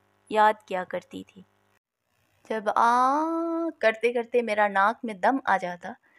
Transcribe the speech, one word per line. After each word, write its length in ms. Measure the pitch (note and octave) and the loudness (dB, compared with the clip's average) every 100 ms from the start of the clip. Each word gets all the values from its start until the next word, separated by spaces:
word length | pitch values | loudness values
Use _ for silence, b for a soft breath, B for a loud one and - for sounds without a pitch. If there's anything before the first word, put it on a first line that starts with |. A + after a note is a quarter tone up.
| _ _ - | _ _ -2
याद 320 | G#3+ G#3+ G#3+ - | 4 4 2 -4
किया 160 | F#3 | -8
करती 400 | F3+ F3+ - F#3+ | -6 -10 -10 -16
थी। 220 | - F#3+ - _ _ _ _ _ _ _ _ _ - | -16 -20 -20 _ _ _ _ _ _ _ _ _ -8
जब 200 | A3 G#3 | -4 -2
आ 440 | - A#3 B3 B3+ D4 D#4+ E4 E4 E4 E4 | 2 4 4 2 0 -2 -4 -4 -4 -6
करते-करते 720 | - A3 A3 A#3 A#3+ A#3 A#3+ | 0 0 2 0 -2 -2 -2
मेरा 260 | A3+ G#3 G#3 | 0 0 0
नाक 320 | G3 G3+ A#3 A3+ | 2 0 0 -8
में 140 | F#3+ | -2
दम 220 | G#3+ C4+ - | 0 0 0
आ 100 | F#3+ | -2
जाता, 380 | F3 F3 F#3+ A#3+ b | -2 -10 -14 -16 b